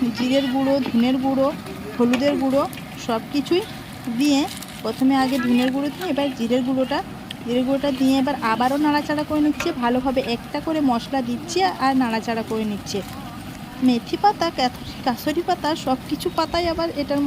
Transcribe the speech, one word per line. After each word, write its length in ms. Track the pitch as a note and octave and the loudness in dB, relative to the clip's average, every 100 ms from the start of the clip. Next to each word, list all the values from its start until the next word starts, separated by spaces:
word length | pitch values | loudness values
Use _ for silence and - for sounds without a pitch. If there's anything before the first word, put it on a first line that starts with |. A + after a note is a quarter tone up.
| B3 A3 | -2 0
জিরের 280 | B3 C4+ C#4 | 2 2 2
গুঁড়ো, 220 | C4 C4+ C#4 B3+ | 0 2 2 2
ধনের 280 | A#3 A#3+ C4 | 2 2 2
গুঁড়ো, 220 | C4 C4+ C4+ D4+ - - G#3 | 2 2 0 0 -10 -12 -10
হলুদের 400 | G#3+ A#3+ B3 C#4 C#4+ | 0 2 4 2 2
গুঁড়ো, 200 | C4+ C4+ D#4 - - - - | 2 2 0 -4 -12 -12 -4
সব 140 | A3+ - | -4 -2
কিছুই 320 | D4 C4+ F4 A4 - - - - A3+ | -4 2 0 0 -10 -14 -10 -6 0
দিয়ে 220 | D4 C#4 D4+ - - - | 4 4 2 -4 -12 -8
প্রথমে 340 | A3 A3+ C4 C4+ | -6 2 4 4
আগে 140 | C4 C4+ | 2 2
ধনের 320 | B3 A#3+ B3+ | 2 4 4
গুঁড়ো 140 | C4 C#4+ | 0 -4
দিয়ে 140 | C#4+ F#4 | -4 -2
এবার 180 | C#4+ C#4+ C4 | 0 0 -2
জিরের 240 | A3+ B3 | 0 0
গুঁড়োটা, 340 | B3+ C4 B3+ C#4+ - - - - | 2 0 0 -2 -4 -12 -14 -10
জিরের 220 | A#3+ A#3+ B3+ | -2 0 2
গুঁড়োটা 240 | C#4 C#4+ C4 | 0 0 2
দিয়ে 140 | C4 C4+ | 4 4
এবার 180 | C4 C4+ A3+ | 2 0 0
আবারও 240 | A3+ B3 C#4+ | 2 2 4
নাড়াচাড়া 460 | D4+ D4 D4 D4+ D4+ | 2 2 0 -2 0
করে 120 | D4+ | 2
নিচ্ছে 280 | D4+ D4 F4 C#4+ | 2 2 -2 0
ভালোভাবে। 380 | A#3+ B3+ C4 C4 A#3+ | 0 2 2 0 0
একটা 240 | A#3 - D4 | -4 -4 -6
করে 200 | D4 D#4 C#4+ | -2 0 2
মশলা 300 | A#3 - C4+ | 2 0 -2
দিচ্ছে 380 | A#3+ A#3 E4+ F4 F#4 E4+ | -2 -4 -4 0 0 2
আর 80 | C4 C4+ | 2 2
নাড়াচাড়া 400 | B3 A3+ A3 A3+ A3 | 2 0 -2 -4 -2
করে 140 | A3 | -2
নিচ্ছে। 340 | G#3+ G3+ - G3+ - - - - - - - - | -2 -4 -4 -6 -6 -10 -12 -12 -12 -14 -14 0
মেথি 340 | B3+ A#3+ - F4 | 2 2 0 2
পাতা, 240 | G4+ G#4 E4+ | 2 4 -2
কাস-, 440 | E4 B3+ - - - | 2 0 0 -12 -4
কাসুরি 380 | - A#3 - D4+ F4 | -2 -2 -2 -2 0
পাতা, 220 | F4 D4 E4 | 0 0 -2
সব 140 | - C4 - | 0 -2 -2
কিছু 220 | D4+ F4+ | -4 -2
পাতাই 320 | - D#4+ E4+ F4 | -2 -2 0 0
আবার 200 | D#4+ E4+ E4 | 0 -2 -2
এটার 240 | C#4+ C#4+ | -2 0